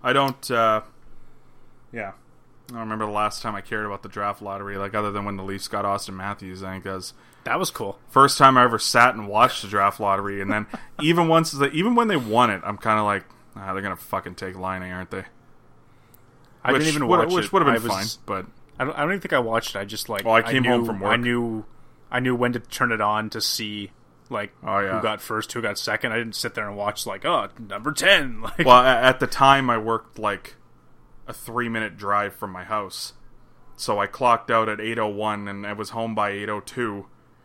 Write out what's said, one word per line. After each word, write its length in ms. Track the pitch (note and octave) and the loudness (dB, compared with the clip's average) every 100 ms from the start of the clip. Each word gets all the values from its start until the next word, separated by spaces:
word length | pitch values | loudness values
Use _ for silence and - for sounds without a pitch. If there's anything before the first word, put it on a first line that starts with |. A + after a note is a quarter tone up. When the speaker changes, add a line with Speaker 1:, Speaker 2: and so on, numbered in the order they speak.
Speaker 1:
I 80 | B2+ | 2
don't, 380 | C3+ C#3 B2+ - | 2 2 -2 -2
uh, 320 | A#2 A2+ A2 - - - - - - - - - - - | 2 2 2 -4 -20 -18 -16 -16 -20 -20 -20 -20 -20 -16
yeah. 200 | A#2+ G2 - - - - - - | -12 -12 -14 -20 -20 -20 -20 -16
I 40 | |
don't 80 | A#2 | -12
remember 240 | A2 A2 G#2+ | -8 -4 -2
the 60 | |
last 300 | G#2 G#2 - | 0 -2 -2
time 140 | A2+ G2+ | -6 -8
I 60 | |
cared 240 | - A2 G#2+ | -6 -6 -6
about 160 | G2 | -8
the 60 | G2 | -10
draft 320 | G#2 G2+ G2+ | -6 -6 -6
lottery, 360 | G#2 G2 G2+ G2 | -10 -10 -8 -6
like, 160 | G2 | -4
other 180 | G#2+ G#2 | -2 -2
than 140 | G2+ G2+ | -4 -6
when 100 | G2 | -6
the 60 | |
Leafs 240 | F#2+ G2 - | -8 -8 -6
got 160 | G2+ G2+ | -4 -2
Austin 300 | G2+ - F#2+ | -2 -4 -10
Matthews. 480 | G2 G2+ F#2+ F#2 | -8 -10 -12 -12
I 80 | F#2+ | -10
think 100 | F#2+ F#2+ | -10 -8
that 80 | |
was 200 | F#2+ - - - - | -10 -10 -18 -20 -14
Speaker 2:
That 160 | - C#3 | -4 -2
was 100 | F#3 | -2
cool. 280 | - G2+ - - | -4 -10 -10 0
Speaker 1:
first 280 | C3+ C#3 - | 6 6 8
time 200 | C3+ C3 | 8 8
I 60 | |
ever 160 | B2 A2+ | 6 4
sat 360 | - B2 B2 A#2 | 2 6 4 4
and 120 | G#2 | -2
watched 340 | G#2 B2 - | 4 4 2
the 60 | G2 | -4
draft 320 | G2+ G2 - | 2 2 2
lottery, 420 | G2+ G2 G2+ G2 | 0 0 -2 -6
and 100 | G2 | -2
then 160 | G#2+ G#2 - | -4 -4 -12
<laughs> 180 | - - | -14 -2
even 260 | D3+ E3+ E3 | 2 2 4
once, 240 | E3 D#3+ | 4 2
the, 180 | C#3 C#3 | 0 0
even 240 | D#3 G3+ A#3 | 2 2 2
when 120 | A3+ | 2
they 80 | F3 | 0
won 320 | A2+ A2+ B2 | 0 2 2
it, 120 | F#2+ | 0
I'm 140 | F#2+ G#2 | -6 -4
kinda 260 | A2+ G#2+ | 0 2
like, 220 | G#2 G2+ - - - - | 2 -2 -4 -20 -20 -14
"Ah, 160 | G2 | -8
they're 80 | F#2+ | -6
gonna 160 | G2 F2+ | -6 -10
fucking 380 | - G2 F#2 F2+ | -8 -8 -8 -12
take 200 | F#2+ F#2 | -12 -8
Laine, 260 | F#2 F#2 | -6 -6
aren't 280 | F2+ F2+ F2+ | -8 -10 -10
they?" 140 | F#2+ - - - - - - - - _ - - - - - | -10 -12 -20 -20 -20 -20 -20 -20 -20 _ -20 -20 -20 -20 -4
Speaker 2:
I 80 | B2 | 0
Speaker 1:
Which 120 | C3 | 2
Speaker 2:
didn't 120 | D#3 D3+ | 2 0
even 120 | B2 | 4
Speaker 1:
would, 100 | F3 | 4
Speaker 2:
watch 120 | D#3 | 4
Speaker 1:
which 120 | F3+ - | 0 2
Speaker 2:
it. 40 | |
Speaker 1:
would 80 | F#3+ D3 | 2 4
have 80 | |
been 180 | A#2 A2 | 2 0
Speaker 2:
I 40 | F#2+ | -2
was, 180 | G#2+ - | -4 -8
Speaker 1:
fine, 80 | - | -8
but 200 | G2 F#2 - - - | -8 -8 -18 -20 -6
Speaker 2:
I 60 | C3 | -6
don't, 80 | - | -2
I 40 | |
don't 80 | D3+ | -2
even 100 | G3 | -2
think 120 | - | 0
I 60 | C#3+ | 0
watched 360 | A#2 A2+ - G2+ | 2 0 -2 -8
it. 40 | |
I 40 | |
just, 240 | G2+ A2 - | -8 -8 -6
like, 180 | G#2 A2+ | -4 4
Speaker 1:
Oh, 60 | |
I 100 | A2+ | 4
came 160 | A2+ C3 | 4 2
Speaker 2:
I 20 | |
knew, 100 | B2 | 4
Speaker 1:
home 160 | A#2+ A#2 | 2 0
from 140 | G2+ | -2
work. 100 | G2 | 0
Speaker 2:
I 60 | A#2 | 0
knew, 480 | A#2+ A#2+ A#2 A2 - - - - - | 0 -2 -2 -6 -10 -18 -20 -20 -8
I 100 | B2+ | -4
knew 140 | B2+ B2 | -2 0
when 180 | B2 | 0
to 60 | B2 | -2
turn 340 | - - B2 | -8 -2 0
it 80 | A2 | 2
on 280 | G#2 G#2+ G#2+ | 2 0 -2
to 100 | A2 | -4
see, 500 | - - G#2+ G#2 G2+ - _ _ - | -4 -4 -6 -8 -12 -16 _ _ -10
like, 240 | A2 G#2 _ | -8 -8 _
Speaker 1:
Oh, 160 | - G2 | -4 -2
yeah. 160 | G2 F#2+ | 0 -2
Speaker 2:
who 60 | |
got 200 | G#2+ G#2+ | -2 -4
first, 300 | - A2 G#2+ | -6 -6 -4
who 100 | A#2+ | -6
got 160 | A2 G2+ | -6 -4
second. 360 | - G#2+ B2+ | -4 -2 -2
I 40 | A2+ | -2
didn't 180 | A2+ - | -4 -6
sit 180 | A#2+ | -6
there 120 | A#2 G#2 | -6 -8
and 80 | G2+ | -4
watch, 280 | G2+ G#2 A2+ | -6 -4 -8
like, 200 | F#2+ D#3 | -6 -2
"Oh, 240 | E3 G2+ - | -2 -2 -12
number 320 | G#2+ G2 B2 | -12 -6 -4
ten." 500 | D3 F3 F#3+ C3+ A2+ | 2 4 4 2 -4
<laughs> 20 | |
Like, 160 | A2+ - | -6 2
Speaker 1:
Well, 200 | C#3+ B2 | 10 10
a-, 200 | B2+ A#2+ | 10 6
at 180 | C3 B2+ | 6 4
the 80 | A#2+ | -2
time, 420 | - C3+ C#3 C3 | 4 6 6 4
I 80 | A#2 | 0
worked, 400 | A2 A2 - - | 0 -4 -4 -6
like, 380 | G#2+ G2 - - - - - - - - - | -4 -4 -10 -20 -20 -20 -20 -20 -20 -20 -16
a 60 | |
three-minute 640 | A2+ - A#2 A#2 A2+ G#2+ D#2 | -14 -6 -4 -2 -2 -6 -6
drive 380 | G2+ G2+ G#2 - | 0 0 0 -6
from 160 | G#2 | -10
my 120 | F2+ | -10
house. 500 | F2+ G#2+ F#2+ - - - - - - - - - | -6 -6 -6 -10 -12 -14 -20 -20 -20 -20 -20 -10
So 220 | - G#2 | -4 -2
I 80 | G2+ | -2
clocked 440 | - B2 A2+ - | 0 2 2 2
out 160 | A2+ A2 | 0 2
at 140 | G#2+ | -4
eight 180 | A2 A#2 | -4 -2
oh 80 | G#2+ | -2
one 400 | G2+ G#2+ G#2 G2+ | -2 -4 -4 -6
and 180 | G2+ G#2 | -8 -10
I 60 | |
was 180 | G#2 G#2 | -8 -8
home 220 | A#2 A2+ | -6 -4
by 180 | G#2+ G#2 | -2 -2
eight 180 | G2+ G#2 | -4 -6
oh 100 | G#2 | -8
two, 460 | - - A#2 G2+ - - _ _ | -8 -6 -6 -6 -14 -20 _ _